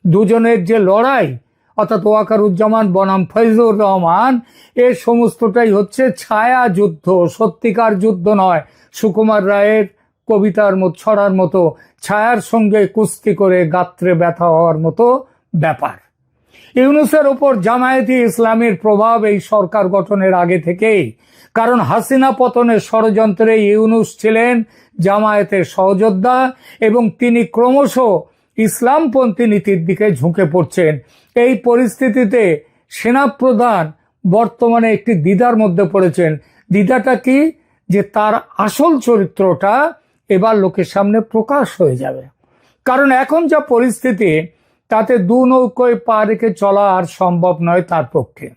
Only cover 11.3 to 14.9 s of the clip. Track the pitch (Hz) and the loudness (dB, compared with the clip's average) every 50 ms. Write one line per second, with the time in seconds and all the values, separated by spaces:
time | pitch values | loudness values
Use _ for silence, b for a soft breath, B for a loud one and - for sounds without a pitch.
11.3 | 190 190 185 170 - 185 175 156 b b b b b b - - 196 208 214 233 | 0 0 0 0 0 0 0 0 b b b b b b -8 -4 -2 -2 0 0
12.3 | 247 214 - - - 226 214 208 208 214 202 190 - 220 214 175 - - _ 214 | -2 -2 -4 -2 -2 0 0 2 2 0 0 0 0 -2 -2 -2 -4 -6 _ -4
13.3 | 196 165 202 190 185 180 175 156 156 180 175 175 _ _ 175 180 180 165 175 170 | -2 0 0 2 2 2 0 0 0 -2 -4 -4 _ _ -2 -2 0 0 0 -2
14.3 | 165 - 175 170 160 160 170 165 160 156 160 160 | -2 0 0 2 2 2 2 2 0 0 -2 -4